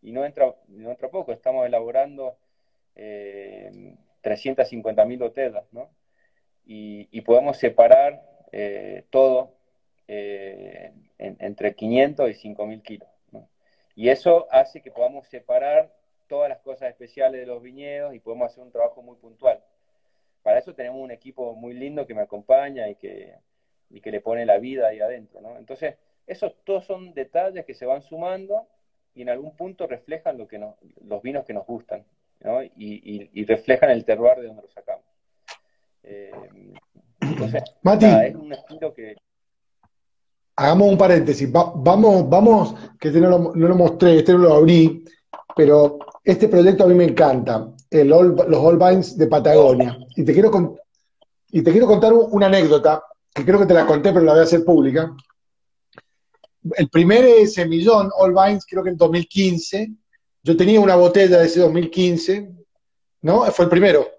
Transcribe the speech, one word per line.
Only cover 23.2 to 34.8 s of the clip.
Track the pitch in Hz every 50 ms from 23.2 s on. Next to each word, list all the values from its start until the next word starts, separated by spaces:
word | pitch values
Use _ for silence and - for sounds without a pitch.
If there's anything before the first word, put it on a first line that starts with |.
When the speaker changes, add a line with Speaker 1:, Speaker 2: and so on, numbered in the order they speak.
| 92 92 90 87 _ _ _ _ _ _ _ _ _ _
Speaker 1:
y | _ 104
que | _ 110
le | 104 104
pone | _ 113 113 117 117
la | 117 - 101
vida | 113 127 135 131 120 110
ahí | 107 107
adentro, | - 120 127 120 110 _ _ 95
¿no? | 101 110 120
Entonces, | 120 110 _ 135 - 160 143 - _ _ _ _ _ _
esos | - 185 - - 180 _ _ _
todos | - 196 185 185
son | _ 196 185 185 180 165
detalles | 139 131 _ _ 165 185 190 185 180 156
que | - 123
se | _ 127
van | 123 135 143
sumando | _ _ 165 160 165 180 185 190 190 196 202 220 226 _ _ _ _ _ _ _ _ _ _
y | 127
en | 123 123
algún | 120 127 143 156 156
punto | _ 175 190 190 _ 180
reflejan | 156 127 120 _ - 156 160 160 165 139 123
lo | 107 _
que | - 104
nos, | 104 107 104 _ _ _ _ _ _
los | 104 104 104
vinos | _ 127 139 139 -
que | _
nos | 110 101 -
gustan, | - 120 113 _ _ 107 104 _ _ _ _ _ _ _ _
¿no? | _ 107 117 131
Y, | 135 - _
y, | _ 107 107 104 - _ 107 104 104 101 _
y | _ 101 107
reflejan | 104 113 110 - - 131 127 - 127
el | 123 117 113
terroir | - 110 107 117 120 127 127
de | 120 113
donde | 107 107
lo | 101 _
sacamos. | _ 101